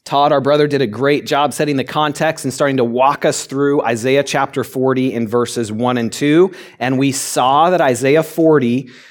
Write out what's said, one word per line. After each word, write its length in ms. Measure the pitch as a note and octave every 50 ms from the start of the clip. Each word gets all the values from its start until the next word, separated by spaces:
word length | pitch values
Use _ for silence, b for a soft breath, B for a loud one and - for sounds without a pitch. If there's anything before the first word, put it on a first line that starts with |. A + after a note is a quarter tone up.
| _
Todd, 280 | - D3 C#3 C#3+ D3+
our 100 | D3+ C#3
brother, 260 | A#2+ C#3 D3 D3+ D3+ D3
did 140 | C#3+ C#3
a 60 | C3+ G#2+
great 400 | G#2 A2+ C3+ C#3 D3 B2+ A2 -
job 260 | D3 C3 C#3+ C3+ -
setting 240 | - D#3 D3 C#3+ C3
the 60 | B2+
context 600 | - - D#3 D3+ D3+ C#3+ - D#3 D#3+ D#3 - -
and 80 | C3
starting 260 | B2+ - D3+ C#3 C3+ C3
to 60 | A#2+
walk 400 | A#2 A#2 B2 C3 C#3 C#3+ - -
us 220 | D#3 C#3 - -
through 380 | - C3+ C#3 C#3+ C#3+ C#3+ D3 -
Isaiah 400 | A#2 A#2+ A2 A2+ C3 C3+ C#3 C#3
chapter 400 | - - C#3 C3+ - - C3+ A#2
forty 500 | - - C3 B2+ C3 B2+ C3 B2+ C3 G#2
in 140 | A#2 A#2 G2+
verses 440 | A#2+ A#2+ A#2+ A#2+ - B2 A#2 G#2
one 280 | A2 A2 B2 B2 B2 A#2+
and 120 | A#2 G#2+
two. 400 | - - C#3+ D3 D3+ E3+ F#3 F#3+ F3+ B B B B B
And 180 | A#2+ C3 C3+ C3
we 140 | C#3 C#3
saw 580 | B2+ - - - - C#3+ B2 C3 C#3 D3 E3 F3+
that 120 | F#3 E3+
Isaiah 420 | D#3 C3+ B2 A2 C3 C3+ D3 D#3+ D#3
forty 680 | D#3 - E3+ D#3+ D#3+ D#3 C#3+ B2 A#2 A#2+ C3 C3 B B B B B